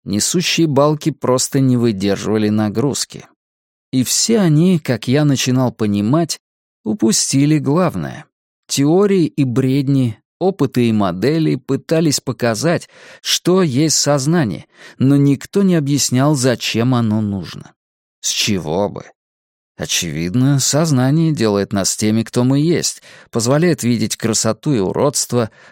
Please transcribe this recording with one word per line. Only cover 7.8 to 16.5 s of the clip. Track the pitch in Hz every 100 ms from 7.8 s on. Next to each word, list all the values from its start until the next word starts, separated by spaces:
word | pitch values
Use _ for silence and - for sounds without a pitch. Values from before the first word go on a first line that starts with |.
| 175 90 69 60 - _ _ _ -
Теории | - 143 180 202 196 151
и | - 131
бредни, | 120 131 139 135 139 123 104 _ -
опыты | 185 190 139 123 117
и |
модели | 107 98 90 117 160 156 139
пытались | - 139 - 160 165 127
показать, | - 117 117 107 147 156 - - - -
что | - - 170 185
есть | 170 123 156 -
сознание, | 143 143 135 175 117 80 - _ - -
но | 131 143
никто | 143 135 - 202
не | 190 170
объяснял, | 139 143 - 123 143 147
зачем | 127